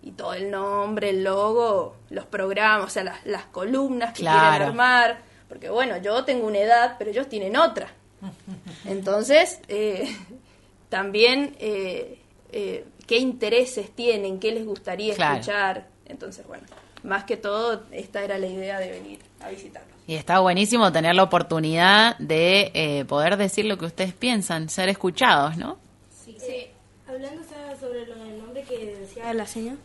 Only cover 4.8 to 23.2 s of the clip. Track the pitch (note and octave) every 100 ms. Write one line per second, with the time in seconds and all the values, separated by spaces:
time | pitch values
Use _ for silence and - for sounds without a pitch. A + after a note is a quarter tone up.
4.8 | B3 B3 A#3 - - - _ - - G#3+
5.8 | B3+ F3+ G3 A3+ C4+ B3+ A3 G#3 G#3 A#3
6.8 | A#3+ B3 G#3+ G#3 C4+ A3 G3 A#3+ D#4+ A3
7.8 | C3 - _ _ F#3+ - - F#3+ - -
8.8 | G3 G3 F#3+ G3+ A#3+ D4 F4+ - - G#3
9.8 | G#3+ F#3+ A#3+ - - B3+ _ _ _ _
10.8 | _ F#3+ G3 G3+ A#3 C4 C#4+ C#4+ G#3+ G3+
11.8 | F#3+ F3+ - - _ _ _ - G3 F#3
12.8 | - _ - A#3 C4 B3 G#3 A3+ B3 -
13.8 | G3 - A#3+ G#3+ G3 F#3+ G#3+ A3+ A3 G3
14.8 | - F#3 G#3+ G3+ D#3 C#3 A#2 G3+ G3 -
15.8 | - _ - - - F#3 - E3+ - -
16.8 | - - - G3 - G#3+ G#3 G#3 A#3 G#3+
17.8 | - - G3+ G3+ G3+ G3 F#3 F#3 F#3+ G3
18.8 | F#3 F#3 G3 G3+ - _ - G3 G3 -
19.8 | - - - D#3 - F#3 F#3 F3+ G#3 A#3
20.8 | G#3 E3 D#3+ F3+ F#3+ F3 E3 D#3+ D#3 E3
21.8 | F3+ G#3 A3+ A#3 D3+ D#3+ E3+ F#3+ G3+ -
22.8 | D#3 C#3+ C3+ C#3+